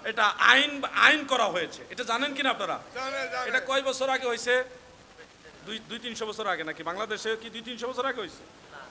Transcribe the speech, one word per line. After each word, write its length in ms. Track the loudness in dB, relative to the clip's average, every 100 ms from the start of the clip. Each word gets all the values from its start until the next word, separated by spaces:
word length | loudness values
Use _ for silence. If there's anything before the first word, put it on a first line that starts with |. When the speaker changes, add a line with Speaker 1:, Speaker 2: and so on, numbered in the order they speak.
Speaker 1:
এটা 220 | -6 2 2
আইন, 580 | 6 8 8 6 0 -2
আইন 400 | 6 6 6 2
করা 200 | 2 2
হয়েছে। 400 | 0 -4 -8 -12
এটা 140 | -8
জানেন 300 | -2 0 0
কিনা 160 | 0 0
আপনারা? 300 | 0 -2 -4 -6
Speaker 2:
জানে, 340 | -8 -4 -4 -4
জানে। 160 | -4 0
Speaker 1:
এটা 120 | 0
কয় 220 | 2 2
বছর 280 | 2 0 0
আগে 180 | 0 0
হয়েছে? 360 | -2 2 2 2 -8 -20 -20 -20 -20 -20 -20 -20 -18 -10
দুই, 140 | -10 -10
দুই 100 | -10
তিনশো 260 | -8 -6 -6
বছর 220 | -4 -2
আগে 160 | -2
নাকি? 200 | -2 -4
বাংলাদেশে 540 | -6 -4 -4 -4 -4 -4
কি 80 | -6
দুই 120 | -12
তিনশো 260 | -10 -8 -6
বছর 180 | -2 -2
আগে 140 | -2
হয়েছে? 240 | -8 -12 -20 -20 -20 -18 -18